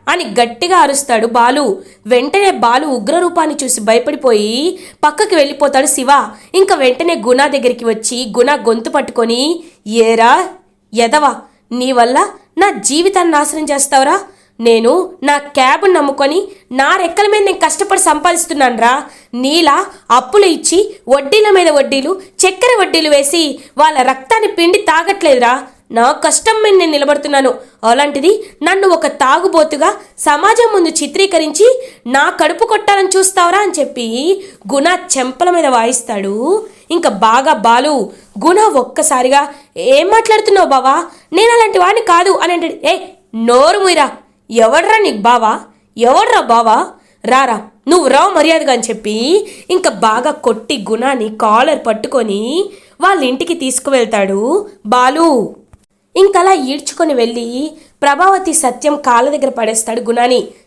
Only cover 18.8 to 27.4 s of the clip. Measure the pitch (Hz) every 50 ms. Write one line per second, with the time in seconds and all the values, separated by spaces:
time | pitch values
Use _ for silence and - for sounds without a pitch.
18.8 | 226 240 254 294 285 - - - _ _ - 240 254 269 302 339 339 285 277 339
19.8 | 381 - - - _ - 226 254 - - - 415 403 359 311 - - - 320 370
20.8 | 415 415 - - _ - 254 277 277 277 415 427 427 415 392 370 349 320 302 285
21.8 | 254 226 269 269 254 311 381 - - - _ - - 370 370 - - 508 494 427
22.8 | 370 302 311 330 320 302 294 277 277 277 359 339 320 285 269 - - - _ 254
23.8 | 302 311 302 269 247 254 262 262 - - 453 440 427 403 415 339 339 339 381 403
24.8 | 403 339 311 320 339 381 392 392 349 302 269 247 240 233 254 277 269 - - _
25.8 | _ - - 240 262 262 302 294 - 311 - - - 440 453 440 427 427 392 370
26.8 | 349 320 302 285 285 285 294 285 285 294 285 277